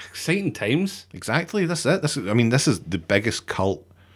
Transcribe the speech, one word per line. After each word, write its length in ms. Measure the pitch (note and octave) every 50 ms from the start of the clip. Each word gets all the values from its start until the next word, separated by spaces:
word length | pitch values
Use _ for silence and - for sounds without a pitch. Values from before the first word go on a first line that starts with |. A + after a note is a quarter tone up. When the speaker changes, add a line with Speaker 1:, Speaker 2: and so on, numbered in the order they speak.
| - -
Speaker 1:
Exciting 440 | - - - - E3 G3+ G3 D#3+ -
times. 540 | - G#2 G#2 B2 D#3+ G3 F#3+ - - - - -
Speaker 2:
Exactly, 540 | F2+ - - A2+ D3+ F3+ F3 - G#3+ F#3
that's 180 | E3 F3 D#3 -
it. 160 | C#3 F3 G3
This 160 | - D3 -
is, 100 | C#3+ G2+ F#2+
I 40 | G#2+
mean, 160 | A#2+ A#2+ A2+
this 180 | A#2 C#3 -
is 140 | D#3+ A#2 E2
the 160 | - D#2+ E2
biggest 500 | F2 E2 - G2+ G2+ G#2+ A#2 G2+ - -
cult 400 | - - - F#2+ G2 F#2 - - _ - - - - -